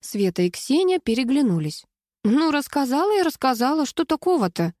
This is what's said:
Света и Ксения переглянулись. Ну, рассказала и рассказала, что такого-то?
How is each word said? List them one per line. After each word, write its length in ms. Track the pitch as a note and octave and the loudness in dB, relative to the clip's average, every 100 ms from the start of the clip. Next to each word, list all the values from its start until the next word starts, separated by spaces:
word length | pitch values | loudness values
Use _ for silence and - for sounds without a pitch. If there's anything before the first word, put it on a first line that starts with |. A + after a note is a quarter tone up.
Света 420 | - G#3+ G3 F3+ | -10 -2 -2 0
и 60 | F3+ | -2
Ксения 500 | - - C#4+ F#4 F#4 | -2 -2 2 2 0
переглянулись. 840 | - A3+ B3 C4+ C4+ E3+ D3+ - - _ _ _ | 0 -2 0 2 2 0 -2 -8 -18 _ _ _
Ну, 280 | G#3 B3 D#4+ | 0 2 2
рассказала 680 | D4 C#4 - C#4 C4+ F#4+ G#4 | 0 -2 -2 0 0 2 2
и 20 | |
рассказала, 640 | E4+ - C4 A#3+ B3 D#4 | 0 0 -2 0 0 0
что 200 | C#4+ - | -2 -2
такого-то? 680 | E4 D#4 - F4+ F#3+ - F3 - | -2 -2 0 0 0 -2 -4 -4